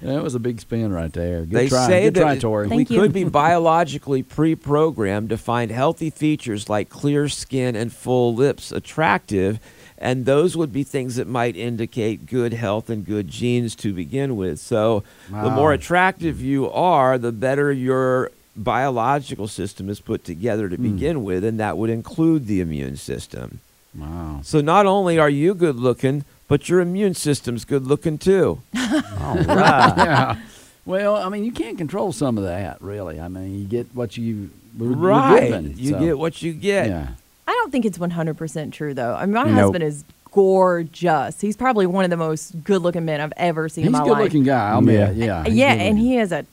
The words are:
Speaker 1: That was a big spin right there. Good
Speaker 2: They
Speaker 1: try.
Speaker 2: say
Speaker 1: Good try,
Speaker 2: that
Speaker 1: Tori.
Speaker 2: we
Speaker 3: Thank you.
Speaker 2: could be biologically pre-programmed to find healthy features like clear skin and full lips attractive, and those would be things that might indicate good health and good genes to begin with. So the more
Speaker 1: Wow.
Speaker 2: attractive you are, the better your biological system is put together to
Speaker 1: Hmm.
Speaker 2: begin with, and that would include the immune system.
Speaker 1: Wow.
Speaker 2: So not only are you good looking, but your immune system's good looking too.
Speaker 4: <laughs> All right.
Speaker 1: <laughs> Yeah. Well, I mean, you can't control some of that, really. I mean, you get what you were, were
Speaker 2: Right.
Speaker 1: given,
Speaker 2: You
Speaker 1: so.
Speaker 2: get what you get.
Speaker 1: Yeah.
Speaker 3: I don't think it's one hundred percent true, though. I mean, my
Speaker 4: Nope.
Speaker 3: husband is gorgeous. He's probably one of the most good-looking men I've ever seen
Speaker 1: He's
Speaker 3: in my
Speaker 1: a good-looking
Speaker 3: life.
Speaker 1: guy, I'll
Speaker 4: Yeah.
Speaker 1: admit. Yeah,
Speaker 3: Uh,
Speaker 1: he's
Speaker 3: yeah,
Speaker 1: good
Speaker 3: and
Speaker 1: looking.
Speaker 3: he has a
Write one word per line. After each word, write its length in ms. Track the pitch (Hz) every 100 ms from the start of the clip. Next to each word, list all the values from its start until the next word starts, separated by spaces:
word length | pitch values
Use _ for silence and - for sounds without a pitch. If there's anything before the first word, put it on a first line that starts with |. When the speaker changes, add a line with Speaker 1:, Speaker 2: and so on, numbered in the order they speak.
Speaker 1:
That 200 | - 139
was 100 | 156
a 60 | 123
big 200 | 117 117
spin 320 | - 117 110
right 220 | 90 82
there. 280 | 85 87 87
Good 100 | 82
Speaker 2:
They 180 | 107 131
Speaker 1:
try. 160 | 127 127
Speaker 2:
say 180 | 180 202
Speaker 1:
Good 100 | 180
try, 180 | 156
Speaker 2:
that 80 | 139
Speaker 1:
Tori. 220 | 120 107 104
Speaker 2:
we 80 | 233
Speaker 3:
Thank 120 | 247
you. 100 | 226
Speaker 2:
could 140 | 208
be 100 | 175
biologically 1000 | 170 147 151 175 165 160 170 139 - 139
pre-programmed 1040 | 127 - 160 160 - 143 160 113 101 101 110
to 80 | 110
find 320 | - 120 117
healthy 400 | 113 143 165 160
features 580 | - 151 151 123 104 -
like 220 | 104 95
clear 400 | - 147 143 143
skin 460 | - - 135 127 113
and 180 | 117
full 400 | - - 127 120
lips 380 | 113 139 - -
attractive, 880 | - - - 160 196 - 104 95 110 - - - -
and 260 | - 131 127
those 320 | 139 180 165
would 160 | 156
be 80 | 117
things 340 | 139 143 127 120
that 100 | 95
might 280 | 123 120 92
indicate 720 | 117 117 113 - 110 107 -
good 260 | 127 120
health 360 | 113 117 104 113
and 160 | 113 95
good 220 | 104 101
genes 480 | 110 120 123 120 -
to 180 | 113
begin 420 | 92 78 131 139 117
with. 220 | 92 76
So 440 | - 117 110 107 - - -
the 220 | 104 107
more 160 | 135 151
Speaker 1:
Wow. 60 | 139
Speaker 2:
attractive 680 | - 175 185 185 170 143
you 260 | 127 139 127
are, 480 | 117 175 160 131 131
the 120 | 117
better 400 | 117 127 139 143
your 600 | 139 127 131 131 127 127 - _ -
biological 880 | 107 113 139 123 117 143 131 135 107
system 400 | - 95 - 98
is 120 | 101
put 240 | - -
together 440 | - 82 113 107 101
to 100 | 87
Speaker 1:
Hmm. 180 | 120 101
Speaker 2:
begin 280 | 139 160
with, 200 | 98 92 107
and 140 | 110
that 180 | 107 82
would 140 | 113
include 560 | 113 - - 165 160 117
the 120 | 98
immune 360 | 87 76 67 69
system. 640 | - 62 - - 60 - _ _ _ -
Speaker 1:
Wow. 440 | 76 165 78 73
Speaker 2:
So 200 | - 156
not 260 | 147 180 202
only 320 | 196 185 165
are 100 | 151
you 240 | 143 160
good 220 | 196 170 123
looking, 480 | 123 117 131 143 139 _ _
but 200 | 143 -
your 100 | 175
immune 320 | 175 185 208
system's 500 | 180 151 139 - 120 -
good 200 | 139 131
looking 320 | 143 165 151
too. 420 | 185 190 156 82 -
Speaker 4:
<laughs> 100 | 233 254 294 - -
All 140 | - 175
right. 560 | - - 156 135 -
Speaker 1:
<laughs> 40 | -
Yeah. 380 | 170 147 127 - - - - _ -
Well, 300 | 185 202 208
I 140 | 185
mean, 140 | 208 214
you 60 |
can't 260 | 240 440 349
control 340 | 156 185 220
some 260 | 151 143 110
of 60 |
that, 380 | 95 87 95 -
really. 380 | 92 104 92 78
I 60 | 85
mean, 300 | 92 95 98
you 60 | 98
get 220 | 120 120
what 240 | 120 120 -
you 320 | 113 107 98 - - -
were, 100 | 113
were 80 | 127
Speaker 2:
Right. 480 | 180 - 269 453
Speaker 1:
given, 300 | - - 76 76
Speaker 2:
You 140 | 131
Speaker 1:
so. 80 | 147
Speaker 2:
get 180 | 165 143
what 240 | 160 -
you 120 | 160
get. 340 | 156 196 196 143
Speaker 1:
Yeah. 200 | 87 69 60 _ _ -
Speaker 3:
I 40 |
don't 200 | 453 440
think 140 | 262 220
it's 140 | 170
one 100 | 175
hundred 240 | 170 160 156
percent 360 | 160 160 147
true, 200 | 143 151
though. 200 | 135 120
I 120 | 110 190
mean, 100 | 214
my 80 |
Speaker 4:
Nope. 100 | 277
Speaker 3:
husband 300 | 214 202 185
is 200 | 156 147 - _ -
gorgeous. 1080 | 202 190 190 185 175 165 - 175 156 113 -
He's 160 | 202 214
probably 300 | 247 226 185
one 180 | 185
of 60 | 190
the 80 | 170
most 460 | 160 156 - 165
good-looking 420 | 147 196 175 170 160
men 160 | 151
I've 120 | 151 -
ever 320 | 175 160 160
seen 140 | 156
Speaker 1:
He's 40 | 160
Speaker 3:
in 40 |
my 80 | 262
Speaker 1:
a 40 | 294
good-looking 360 | 226 - 151
Speaker 3:
life. 40 | 131
Speaker 1:
guy, 220 | 131 104
I'll 120 | 110
Speaker 4:
Yeah. 240 | 110 107 101
Speaker 1:
admit. 160 | 98 113
Yeah, 140 | 90
Speaker 3:
Uh, 40 |
Speaker 1:
he's 100 | 78 226
Speaker 3:
yeah, 180 | 269 240
Speaker 1:
good 60 |
Speaker 3:
and 160 | 185 214
Speaker 1:
looking. 140 | 233
Speaker 3:
he 40 | 254
has 160 | 214
a 140 | 160 -